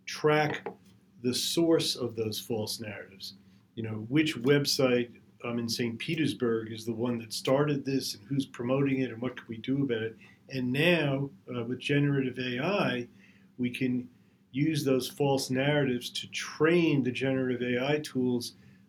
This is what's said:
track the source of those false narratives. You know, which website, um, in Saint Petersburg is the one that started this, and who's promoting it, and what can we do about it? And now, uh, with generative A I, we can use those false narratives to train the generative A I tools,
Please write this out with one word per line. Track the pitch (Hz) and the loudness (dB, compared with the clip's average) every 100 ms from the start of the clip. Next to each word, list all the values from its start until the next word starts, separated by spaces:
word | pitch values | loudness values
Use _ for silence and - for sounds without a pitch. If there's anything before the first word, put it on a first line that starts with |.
| - | -12
track | - 151 151 147 - - - - - _ - | 0 4 4 4 -2 -8 -14 -20 -20 _ -6
the | 123 | -2
source | 123 - 170 165 160 147 | -2 0 2 4 4 2
of | - 117 110 | -2 -4 -2
those | 107 104 | -4 -4
false | - 113 107 - | -4 -4 -4 -6
narratives. | 104 98 - 95 - - - - _ 117 | -8 -10 -12 -14 -16 -16 -20 -20 _ -8
You | |
know, | 110 107 110 | -6 -6 0
which | 147 151 120 | 2 2 2
website, | 120 143 139 - 127 123 120 - - - | 4 4 4 2 4 4 0 -8 -20 -12
um, | 120 117 | -6 -4
in | 117 | -2
Saint | - 120 113 | -2 -2 -4
Petersburg | - 160 143 113 120 113 110 | -4 0 0 0 0 0 -2
is | 110 | -8
the | 113 | -6
one | 110 123 117 | -2 -2 -2
that | 110 | -6
started | - 139 139 147 135 | -4 2 2 2 0
this, | 127 135 110 | 0 -2 -2
and | - - | -8 -4
who's | 139 139 | -4 -4
promoting | - 120 135 139 131 | -4 0 2 2 2
it, | 127 | -2
and | 113 | -4
what | 127 - | -8 -8
can | - | -12
we | 110 | -8
do | 131 139 | -2 0
about | 143 110 | 0 0
it? | 113 - - - - | -4 -8 -20 -20 -12
And | 135 127 | -6 -2
now, | 139 170 170 143 135 139 - - | 2 4 4 2 0 -4 -8 -10
uh, | 123 | -6
with | 117 120 | -4 -4
generative | - 143 143 139 127 117 | 0 2 4 2 0 -2
A | 127 123 | -4 -2
I, | 165 202 135 123 120 - - - - - | 0 0 0 -2 -6 -14 -20 -20 -14 -4
we | 123 | -4
can | - 131 123 - - _ _ _ | -2 -2 -2 -6 -14 _ _ _
use | 131 156 151 | -2 0 0
those | 131 131 123 | 2 0 0
false | - 139 135 - | 0 2 2 0
narratives | 131 139 147 127 123 - | 0 2 2 2 -2 -4
to | - - | -10 -8
train | - - - 156 175 160 139 | -8 -6 2 4 6 4 4
the | 123 | 2
generative | 120 135 131 127 120 | 0 0 0 0 -2
A | 123 123 | 0 0
I | 139 151 | 0 0
tools, | 147 131 127 123 120 - - - | -2 0 0 0 -4 -12 -20 -20